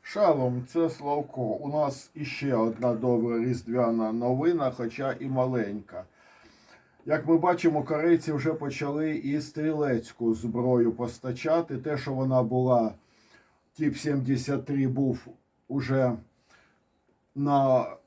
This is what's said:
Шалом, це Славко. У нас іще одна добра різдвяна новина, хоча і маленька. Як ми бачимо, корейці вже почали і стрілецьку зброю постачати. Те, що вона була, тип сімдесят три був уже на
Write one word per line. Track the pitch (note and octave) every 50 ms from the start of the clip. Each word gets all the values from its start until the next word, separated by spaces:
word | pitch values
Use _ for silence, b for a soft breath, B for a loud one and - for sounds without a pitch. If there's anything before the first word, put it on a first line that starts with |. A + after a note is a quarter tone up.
| _ - -
Шалом, | G3+ G#3 F3 D#3 C#3 B2+ B2+ B2 B2 B2+
це | - - E3 E3 D#3+
Славко. | - - C#3+ C#3+ D3 D3 D3 - - B2+
У | B2 A2+ - - B2+ C#3
нас | C#3+ D3+ D3 C#3 C3 - - - _
іще | D#3 D3 C3+ - - C#3 C#3 B2+
одна | A#2 A2 A#2 A2+ A#2+ B2+ B2 A#2
добра | A2 B2 B2 A#2+ A2+ A2+ A#2 A#2 A#2
різдвяна | A#2 B2+ B2 - - A#2 A#2 B2 A#2+ A2+ A2+ A2+ A2 A2
новина, | A2 A#2 A#2+ B2 B2+ C3 D3+ F3 F3 D#3+ C#3 B2+
хоча | B2+ - A#2+ A2+ - - C3+ C3+ B2+ -
і | -
маленька. | C3+ C3 B2+ B2+ C3 C3 B2 G#2+ G2+ G2+ G#2 F#2+ - - - F#2+ _ b b b b b b b b b b b b b b b b b b _
Як | C3+ D3+ D#3 B2 D3+
ми | E3 E3
бачимо, | E3 F3+ F3 F3 - E3 D3+ D3+
корейці | C#3 - D#3+ D3+ D#3+ E3+ E3+ E3 - E3
вже | D3+ C3+ B2 D#3+
почали | D#3+ - C#3+ C#3 C3 - D3+ C#3+ C#3+ D3+ D#3 D#3 D#3
і | - A#2 C#3 C#3+ D3+
стрілецьку | D3 - - D#3 D3+ D#3 D#3 D3+ D3 C#3 B2 A2+ - - - _ A#2+ A2+ A2+
зброю | A2+ A#2 A#2 G#2+ A#2+ A#2+ B2+ B2+ A#2+ A#2 A#2
постачати. | A#2 A#2+ B2 A#2 - - - B2+ A#2+ - - D#3+ D#3+ E3+ E3 - C#3 B2
Те, | B2+ D#3 D3 C3
що | - D3
вона | C3+ C3 C3 C3 C3 B2+
була, | B2 A2 B2 B2+ B2+ B2+ B2+ A#2+ A#2 A2 G2+ b b b b b b b b b b b b b b _ _
тип | - D3+ C#3+ -
сімдесят | - - D3+ C#3+ C#3 C3 B2+ C#3 A#2+ - C#3 C#3 - -
три | - C#3 C#3 C3+ B2+
був | B2 C3+ C#3 C3 A#2 - - - - _ _ _ _ _ _ _
уже | B2+ C#3 B2+ B2+ C3+ C3+ C3 B2 A#2 A2 - _ _ b b b b b b b b b b b _ _ _ _ _ _ _ _ _
на | C#3 C#3+ C#3 C#3+ C#3 C3+ C3+ C3 B2+ - - - - _